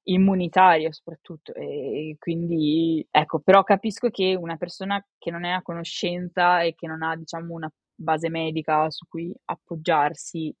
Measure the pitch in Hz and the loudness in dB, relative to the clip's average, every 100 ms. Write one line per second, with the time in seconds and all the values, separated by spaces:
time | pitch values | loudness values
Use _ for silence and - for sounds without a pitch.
0 | - 185 196 185 170 185 185 165 156 151 | 0 4 6 4 2 6 8 6 2 -6
1 | - 160 - 160 - - 143 143 131 127 | -14 -18 -16 -18 -14 -12 -8 -6 -6 -6
2 | 156 151 - 165 170 165 151 160 165 160 | -8 -8 -6 -4 -2 0 2 2 2 0
3 | - 156 151 156 - 190 190 196 220 - | 0 0 0 0 6 6 6 2 0 -4
4 | 240 208 190 185 165 165 175 - 196 202 | -4 0 0 -2 -4 -8 -10 -8 -6 -6
5 | - _ 170 170 175 180 - 170 165 - | -8 _ -8 -6 -4 -4 -4 -8 -8 -6
6 | 170 180 180 - 175 180 170 160 160 160 | -4 -4 -4 2 4 4 2 -2 -8 -6
7 | 160 165 160 165 170 165 156 - _ - | -4 -6 -8 -12 -10 -10 -10 -12 _ -8
8 | 160 156 165 165 160 160 156 156 160 - | -2 0 0 -2 -4 -4 0 2 0 -2
9 | - 165 170 - - - - 160 160 156 | -12 -10 -8 -8 -10 -12 -10 -6 0 2
10 | 147 151 - 165 156 - | 2 -2 -10 -8 -8 -6